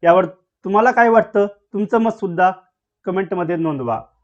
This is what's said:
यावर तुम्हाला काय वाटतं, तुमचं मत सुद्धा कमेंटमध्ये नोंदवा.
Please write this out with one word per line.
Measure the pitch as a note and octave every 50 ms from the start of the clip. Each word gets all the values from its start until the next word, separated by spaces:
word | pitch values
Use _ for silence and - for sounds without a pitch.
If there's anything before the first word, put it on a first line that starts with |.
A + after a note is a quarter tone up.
| -
यावर | E3+ E3+ F#3 F#3
तुम्हाला | F3 - _ _ _ _ _ _ F#3+ G3 G#3+ A3+ B3+
काय | B3 B3 A#3 A#3
वाटतं, | A3+ A3+ G3 - - G#3 G3+
तुमचं | G3+ G3+ _ _ _ - G3+ G#3 - - A3+
मत | A3+ A3+
सुद्धा | A3 A3 - F#3+ E3+ E3 F3+ F#3 F#3 F#3 _ _ _ _ _ _ _ _ _
कमेंटमध्ये | - F3+ F#3+ G3 E3 G3 F3+ F3 D#3+ F3
नोंदवा. | E3 E3 D#3+ D3+ C3+ B2+ A#2+ A2+ G#2+ - _ _ _